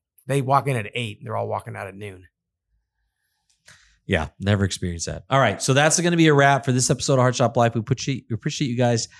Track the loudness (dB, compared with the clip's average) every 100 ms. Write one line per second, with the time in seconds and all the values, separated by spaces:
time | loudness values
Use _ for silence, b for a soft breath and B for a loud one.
0 | _ _ -6 -4 0 0 0 -4 -6 -8
1 | -10 -10 -10 -8 -6 -6 -8 -12 -12 -14
2 | -16 -16 -20 _ _ _ _ _ _ _
3 | _ _ _ _ _ _ _ b b b
4 | -4 -2 -4 -4 0 2 0 -2 -8 -8
5 | -8 -10 -2 2 2 0 0 2 4 2
6 | 0 4 6 6 6 4 0 0 0 0
7 | 0 2 2 2 0 2 2 0 -4 -4
8 | -4 -8 -6 -8 -6 -6 -4 0 0 0
9 | -4 b